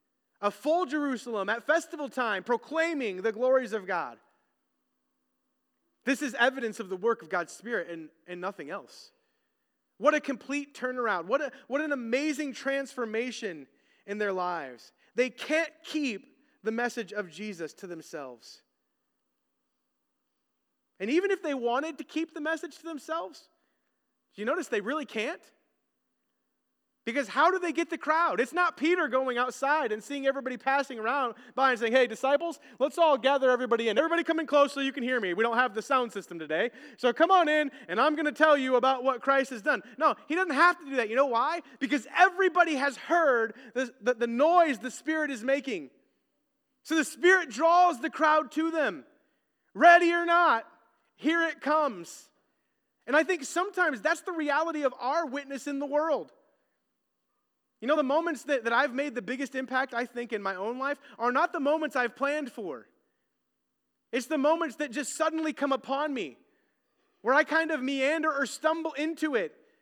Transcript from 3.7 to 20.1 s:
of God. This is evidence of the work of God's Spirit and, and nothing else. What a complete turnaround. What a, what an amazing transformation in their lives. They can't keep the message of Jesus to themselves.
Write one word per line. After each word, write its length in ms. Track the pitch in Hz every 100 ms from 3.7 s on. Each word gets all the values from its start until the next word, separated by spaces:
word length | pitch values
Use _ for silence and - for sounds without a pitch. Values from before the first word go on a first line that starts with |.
of 120 | 214 185
God. 320 | 180 131 117 _ _ _ _ _ _ _ _ _ _ _ _ _ _ _ _ _ _ 247
This 160 | 269
is 140 | 277 220
evidence 400 | 254 269 233 202
of 80 | 190
the 80 | 185
work 260 | 220 226
of 60 | 160
God's 240 | 185 170
Spirit 380 | - 214 220 165
and, 180 | 165 151 _ -
and 120 | 180
nothing 300 | 185 196 143
else. 420 | 185 120 - - _ _ _ _ _ _ _ _ -
What 160 | 254 302
a 40 |
complete 540 | 285 240 - 285 285
turnaround. 520 | - 254 254 233 185 170
What 160 | 277
a, 100 | 277 - -
what 120 | 277
an 120 | 311
amazing 600 | 269 226 254 311 277 285
transformation 1120 | 214 269 277 269 - 226 220 247 - 208 156 135 _ _ _ -
in 100 | 208
their 160 | 208
lives. 600 | 185 180 170 135 120 - _ _
They 160 | 226 247
can't 400 | - - 311 320 -
keep 420 | - 302 277 202 - _ _ _
the 80 | 208
message 420 | 226 240 240 185
of 160 | 208 180
Jesus 420 | 151 214 170 156
to 120 | - 185
themselves. 800 | 165 151 160 135 117 - - _ _ _ _ _ _ _ _ _ _ _ _ _ _ _